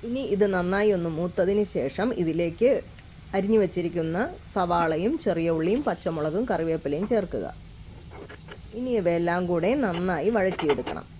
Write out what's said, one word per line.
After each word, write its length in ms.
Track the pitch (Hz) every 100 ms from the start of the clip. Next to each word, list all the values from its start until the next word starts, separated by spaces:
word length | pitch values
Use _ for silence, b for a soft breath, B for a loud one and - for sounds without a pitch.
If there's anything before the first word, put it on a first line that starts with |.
| 233
ഇനി 140 | 254 262
ഇത് 120 | 196 208
നന്നായി 380 | 185 180 196 214 190
ഒന്ന് 140 | 170 156
മൂത്തതിന് 480 | 175 175 185 202 202
ശേഷം 360 | 175 131 - 226 -
ഇതിലേക്ക് 460 | 165 160 170 165 240 233 - - - - - 196
അരിഞ്ഞു 200 | 196 220
വച്ചിരിക്കുന്ന 540 | 185 180 170 170 160 170 294 359 -
സവാളയും 600 | 202 175 175 165 160 202 320
ചെറിയ 260 | - 165 165 165
ഉള്ളിയും 260 | 165 240 269
പച്ചമുളകും 560 | 175 175 160 156 175 254
കറിവേപ്പിലയും 560 | 175 165 160 147 147 208
ചേർക്കുക. 360 | 226 190 117 85 - - - - - - - - - - - - 220
ഇനി 120 | 254 233
ഇവയെല്ലാം 440 | 170 170 170 175 180
കൂടെ 200 | 170 175 285
നന്നായി 440 | 220 170 185 165 180
വഴറ്റിയെടുക്കണം. 720 | 226 190 175 156 127 123 - -